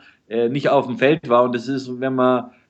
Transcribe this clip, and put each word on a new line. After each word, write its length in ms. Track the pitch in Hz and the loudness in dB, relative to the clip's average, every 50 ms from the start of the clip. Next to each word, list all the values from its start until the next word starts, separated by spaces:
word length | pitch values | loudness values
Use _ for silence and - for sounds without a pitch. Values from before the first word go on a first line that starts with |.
| - - _ _ _ _ | -18 -20 _ _ _ _
äh, 180 | 110 117 117 | -2 -2 -2
nicht 220 | 117 135 147 - 107 | 0 -2 -2 0 2
auf 180 | 131 139 123 | 2 2 0
dem 100 | 127 120 | -2 -2
Feld 300 | 113 131 139 160 156 - | 0 2 2 2 0 0
war 160 | 123 120 120 123 | 2 4 4 4
und 100 | 123 123 | 2 0
das 140 | 120 117 | -4 -4
ist, 320 | 135 139 131 131 127 123 123 | -4 -6 -6 -6 -8 -8 -6
wenn 160 | 131 135 131 | -4 -4 0
man, 360 | 127 127 127 127 123 123 - - _ _ | 2 2 2 2 0 -2 -8 -18 _ _